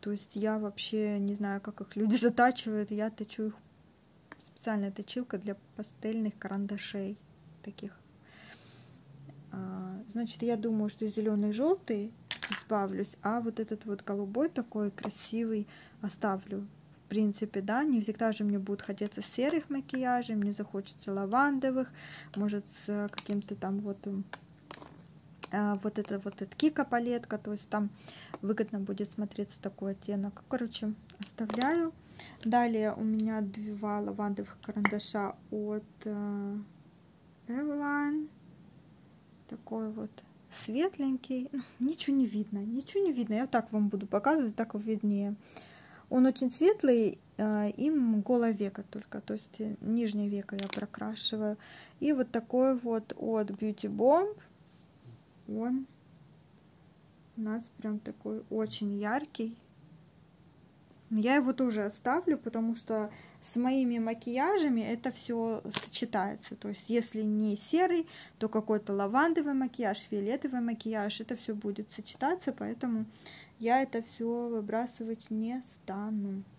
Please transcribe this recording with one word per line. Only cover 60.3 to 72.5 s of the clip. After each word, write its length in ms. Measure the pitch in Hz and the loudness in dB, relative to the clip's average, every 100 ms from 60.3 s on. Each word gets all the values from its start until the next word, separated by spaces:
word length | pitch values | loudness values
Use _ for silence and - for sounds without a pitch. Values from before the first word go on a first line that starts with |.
| - - - - - - - - | -20 -20 -20 -20 -20 -20 -20 -2
Я 260 | 220 220 285 | 2 6 6
его 180 | 254 | 6
тоже 320 | 262 262 214 208 | 4 2 2 0
оставлю, 520 | - - 294 359 294 | -2 2 2 4 2
потому 380 | - 226 226 233 | 0 -2 0 -2
что 340 | - 220 208 - - - | -2 -2 -2 -6 -20 -20
с 140 | - 233 | -6 0
моими 420 | 247 269 254 233 | 4 4 4 2
макияжами 840 | 226 226 - 240 302 403 302 233 | 0 -2 -2 2 4 4 4 4
это 300 | 214 233 254 | 2 -2 -2
всё 500 | 247 - 233 226 220 - 208 - | -6 -4 0 0 -2 -2 -4 -2
сочетается. 720 | - 233 214 190 214 - 208 | -4 -2 0 0 -4 -10 -10
То 140 | 208 | -8
есть, 140 | 202 - | -8 0
если 320 | 233 233 214 | 0 0 -2
не 340 | 214 214 214 202 | 0 2 2 0
серый, 520 | - 320 359 349 330 - - - | 2 4 4 4 0 -8 -20 -4
то 100 | 220 | 0
какой-то 420 | 220 214 214 214 | 0 2 0 2
лавандовый 600 | 202 202 240 330 330 294 | 0 2 6 6 4 2
макияж, 460 | 269 262 - 226 202 | 2 0 0 0 0
фиолетовый 600 | - 208 202 269 277 254 | -2 -2 0 0 0 0
макияж, 600 | 233 226 220 220 208 - | -2 -2 -2 -2 -2 -4
это 160 | 226 240 | -6 -6
всё 180 | - 208 | -4 -4
будет 360 | 208 202 214 | -4 -4 -8
сочетаться, 600 | - 208 - 269 359 - | -10 -14 -2 0 0 -2